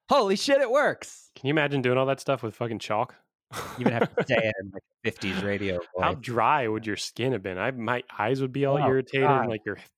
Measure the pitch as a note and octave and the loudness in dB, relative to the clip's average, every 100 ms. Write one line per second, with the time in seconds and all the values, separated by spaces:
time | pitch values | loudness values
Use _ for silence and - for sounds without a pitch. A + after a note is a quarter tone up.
0 | - C#4 G3+ G3+ - C#4 B3+ C4 B3+ - | 0 2 4 0 2 2 4 2 2 -2
1 | - - - - C3 D#3 C#3+ C#3 B2 B2 | -10 -20 -20 -8 -2 0 2 0 2 2
2 | C3+ C3+ - C3 A2+ - A#2+ G#2+ - G#2+ | 2 -2 -2 -2 -4 -6 -6 -6 -4 -4
3 | B2 - _ _ _ - - - A#2+ A#2 | -4 -8 _ _ _ -12 -10 -2 0 0
4 | - - - A#2 A2 G2+ G2 F#2+ - _ | 0 -2 0 2 2 -2 -8 -14 -18 _
5 | A2+ - G2 F#2 G2+ G2+ G2 F2+ E2+ F2+ | -6 -4 -4 0 0 2 -2 -2 -4 -2
6 | C#3 D#3 B2 A#2 A2+ D3 A#2 G#2+ A2 G2 | 0 -2 -2 2 4 4 2 -2 -4 -6
7 | - - B2 A#2+ F#2+ F2+ A2 C3 A2+ B2 | -6 -2 -2 -2 -4 -4 -4 -2 -2 -4
8 | - - G#2 C3+ C3+ C3 C#3 C#3+ C#3 C3 | -4 -2 0 0 -2 0 0 2 2 2
9 | C3 C#3 C3+ C3+ A#2 A2 - G2 - | 0 0 2 2 0 -4 -6 -8 -12